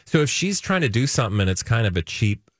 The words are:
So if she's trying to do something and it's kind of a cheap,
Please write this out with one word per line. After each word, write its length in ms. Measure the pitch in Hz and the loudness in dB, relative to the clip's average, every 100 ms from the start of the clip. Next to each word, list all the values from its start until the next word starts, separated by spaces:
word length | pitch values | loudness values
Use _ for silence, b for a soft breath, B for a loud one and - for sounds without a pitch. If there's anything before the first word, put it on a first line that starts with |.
| B | B
So 140 | 160 | 2
if 80 | 147 | 2
she's 300 | - 185 196 | 0 -2 -2
trying 220 | - 185 | -2 0
to 80 | 139 | 0
do 160 | 107 139 | 0 0
something 340 | - 110 104 | 0 0 2
and 80 | 95 | 0
it's 140 | 92 | 0
kind 220 | - 117 107 | 0 0 0
of 120 | 87 | -2
a 40 | |
cheap, 480 | - - 107 101 _ _ | -4 -2 -2 -2 _ _